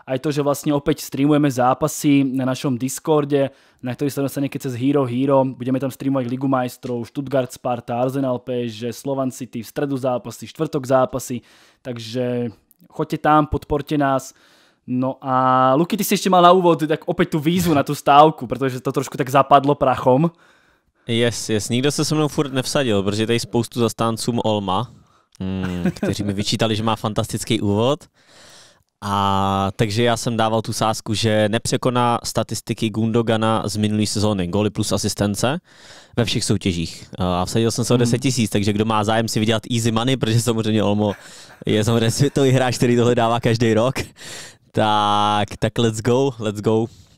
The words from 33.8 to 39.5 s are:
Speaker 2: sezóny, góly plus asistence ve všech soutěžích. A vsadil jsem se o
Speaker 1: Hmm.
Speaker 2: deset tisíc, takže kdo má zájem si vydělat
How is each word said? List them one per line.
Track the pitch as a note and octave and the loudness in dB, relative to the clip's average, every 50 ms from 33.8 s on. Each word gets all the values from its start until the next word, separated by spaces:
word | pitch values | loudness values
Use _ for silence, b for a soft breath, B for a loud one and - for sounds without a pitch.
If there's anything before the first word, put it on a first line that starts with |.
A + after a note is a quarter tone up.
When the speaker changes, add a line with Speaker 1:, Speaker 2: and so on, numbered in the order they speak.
| G#2+ G#2 G#2+ G#2+ G#2+ | 0 0 2 0 0
Speaker 2:
sezóny, | - - G#2+ G2 G#2+ G#2+ F#2+ F2+ F2 | 0 0 0 0 0 0 0 -2 -2
góly | F2 G2+ G#2+ G#2 | 0 0 0 0
plus | - - G#2+ - | -2 -2 -2 -2
asistence | - G2+ - G#2 - - G2+ G#2 G2+ - - A#2 D3 F3+ B B B B B B B B B B - | -2 -2 -2 -2 -2 -2 -2 -2 0 0 -2 -2 -2 -4 B B B B B B B B B B -2
ve | - A#2 | -2 -2
všech | - - A#2+ - | 0 -2 -2 0
soutěžích. | - A2+ F#2 - G2+ F2 E2+ E2 - - - - - - - | 0 0 0 0 -2 -2 -2 -4 -6 -8 -14 -18 -14 -8 -4
A | F#2 F2+ F2+ F2+ F#2 | -2 0 0 0 -2
vsadil | - - A#2 A2+ A2+ | 0 0 0 0 0
jsem | - - A2+ | 0 -2 0
se | - B2 | 2 2
o | |
Speaker 1:
Hmm. | B2 | 2
Speaker 2:
deset | A#2+ A#2 B2 A#2+ | 2 2 0 0
tisíc, | - C3+ A#2+ C3 A2 G2+ | 0 0 0 0 0 0
takže | - G#2+ G2 A2 | 0 0 0 0
kdo | G2+ G#2 G#2+ | 0 0 0
má | A2+ A2 G#2+ G#2 | 2 0 2 2
zájem | G#2 A2 A2+ A2+ A2 | 2 2 0 0 0
si | - A2+ | 0 0
vydělat | G#2+ A2 | 2 2